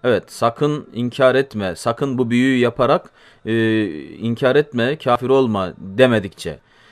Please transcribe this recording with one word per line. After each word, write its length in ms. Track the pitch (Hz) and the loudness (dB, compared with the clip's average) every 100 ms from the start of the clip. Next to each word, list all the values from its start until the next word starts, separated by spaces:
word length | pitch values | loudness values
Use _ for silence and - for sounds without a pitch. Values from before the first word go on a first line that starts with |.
Evet, 200 | 123 104 - | 2 0 -2
sakın 600 | - 117 117 147 151 - | -4 -4 0 -2 -2 -8
inkar 420 | 113 123 120 131 127 | -8 -6 2 4 4
etme, 400 | 135 107 95 85 | 0 -4 -6 -4
sakın 420 | 120 117 139 123 | -4 -2 -4 -2
bu 120 | 120 | 0
büyüyü 300 | 120 131 127 | 2 2 2
yaparak, 520 | 120 - 123 151 - _ - _ 107 | 0 0 0 0 -2 _ -20 _ -4
e, 400 | 113 113 110 104 76 | 0 2 0 -2 -6
inkar 540 | 69 78 113 113 135 139 | -14 -8 -4 0 2 2
etme, 420 | 147 120 120 156 | 2 -2 -2 -2
kafir 320 | 127 120 123 | 0 0 2
olma 440 | 135 127 104 92 - | 2 2 0 -4 -8
demedikçe. 840 | 95 98 127 113 92 - 85 73 _ _ _ | -10 2 4 4 -2 -10 -12 -12 _ _ _